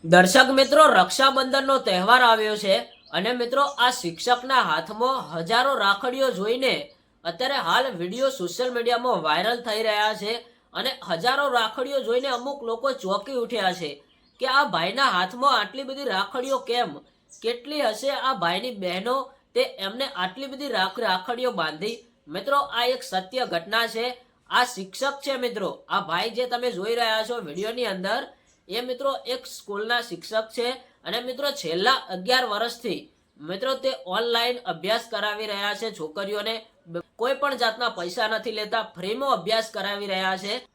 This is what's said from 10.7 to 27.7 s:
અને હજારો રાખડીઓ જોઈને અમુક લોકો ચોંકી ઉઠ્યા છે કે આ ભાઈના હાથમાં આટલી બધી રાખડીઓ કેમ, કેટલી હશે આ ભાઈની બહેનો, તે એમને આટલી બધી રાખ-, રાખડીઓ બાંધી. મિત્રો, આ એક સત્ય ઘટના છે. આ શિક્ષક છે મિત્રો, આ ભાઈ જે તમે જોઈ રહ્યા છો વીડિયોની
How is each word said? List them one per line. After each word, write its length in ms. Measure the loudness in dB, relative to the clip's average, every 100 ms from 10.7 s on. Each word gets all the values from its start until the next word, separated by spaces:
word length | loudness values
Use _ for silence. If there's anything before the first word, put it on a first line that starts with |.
અને 180 | -6 -4 -6 -4
હજારો 420 | 0 0 2 2
રાખડીઓ 500 | 2 0 -2 -2 -2
જોઈને 280 | 0 0 0
અમુક 360 | -4 -4 -8
લોકો 280 | -6 -2 -2
ચોંકી 420 | -2 -2 -2 -2
ઉઠ્યા 400 | -4 -2 0 0
છે 180 | 0 -8 -10 _ _ _ _
કે 80 | 2
આ 160 | 4
ભાઈના 460 | 4 2 0 2 2
હાથમાં 500 | 4 0 2 4 4
આટલી 240 | 0 -6
બધી 200 | -8 -6
રાખડીઓ 560 | -2 -2 -2 -4 -2 -2
કેમ, 360 | 0 0 0 -4 _ _ _ -6
કેટલી 400 | -4 -4 -6 -2
હશે 300 | -2 0 -2
આ 220 | 0 -2
ભાઈની 380 | 0 0 0 -4
બહેનો, 440 | -6 -4 -4 -2 -2 -4 -14 _
તે 80 | -2
એમને 440 | -2 -2 -8 -4 -6
આટલી 420 | -4 -6 -4 -10
બધી 200 | -8 -4
રાખ-, 320 | 0 0 0
રાખડીઓ 520 | 0 0 -2 -2 -2
બાંધી. 500 | 0 -4 -4 -8 -8 -14 _ -12
મિત્રો, 300 | -8 0 0
આ 260 | 2 0 0
એક 180 | 0
સત્ય 420 | -2 -4 -2 -4 -2
ઘટના 420 | -4 0 0 0
છે. 300 | -2 -4 -6 _ _ _
આ 140 | 2
શિક્ષક 580 | 2 -2 -10 -4 -4 -4
છે 160 | -4 -2
મિત્રો, 320 | -2 -2 -4 -6 -4
આ 120 | -4
ભાઈ 280 | 0 -2 -2
જે 160 | -2 -2
તમે 260 | -2 -2
જોઈ 240 | -4 -2 0
રહ્યા 280 | 2 0
છો 120 | -2 -4
વીડિયોની 460 | -6 -6 -6